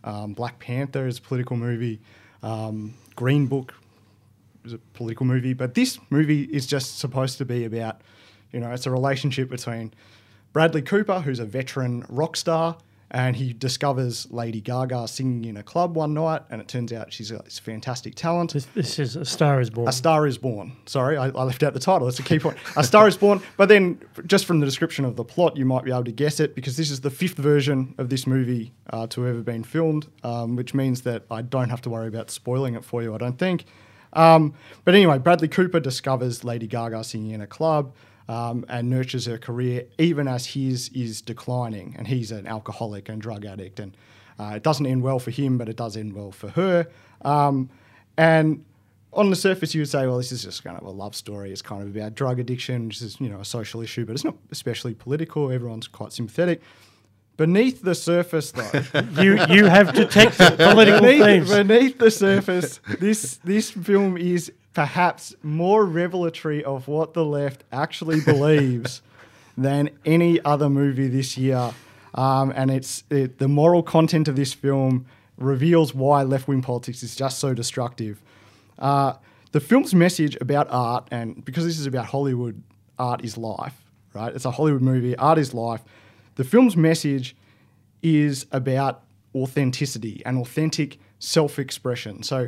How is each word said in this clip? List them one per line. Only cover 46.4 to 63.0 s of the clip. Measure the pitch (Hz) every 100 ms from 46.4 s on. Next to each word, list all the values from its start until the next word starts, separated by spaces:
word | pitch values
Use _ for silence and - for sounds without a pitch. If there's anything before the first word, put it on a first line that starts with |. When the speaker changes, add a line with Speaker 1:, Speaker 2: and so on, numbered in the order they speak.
| 101
Speaker 1:
her. | 165 190 175 165 _ _ _
Um, | 139 147 143 135 131 _ _ _ _ -
and | 160 160 156 156 - _ _ _ _
on | - 202
the | 185
surface, | 196 185 160
you | 160
would | 143
say, | 143 131
"Well, | 123
this | 127
is | 123
just | 98 -
kind | - 87
of | 95
a |
love | 95 101 -
story. | - 101 98
It's | 98
kind | - 101
of | 101 104
about | 107
drug | 110 135 127
addiction, | 123 127 - 123 113
which | 107
is, | 117 -
you | 127
know, | 101
a | 98
social | 117 107 113
issue, | 113 - 117
but |
it's | 117
not | 320 - -
especially | - - 113 123
political. | 107 120 151 160 151 139
Everyone's | 127 120 113 -
quite | - 110
sympathetic." | - 113 - 175 165 - - _ _ _ _ _ -
Beneath | 160 190 254 254
the | 180 165
surface, | - 175 175 160 147
though, | - 107 143 135
Speaker 2:
<laughs> | 147 143 151
You, | 196 202 160
you | 190 202
have | 190 180
detected | - 208 202 226 - 180 165
political | 165 208 214 208
Speaker 1:
beneath, | - 196
Speaker 2:
themes. | 208 190 160
Speaker 1:
beneath | 208 202 226 262 -
the | 226
surface, | 220 196 196 190 180 175 - -
this, | -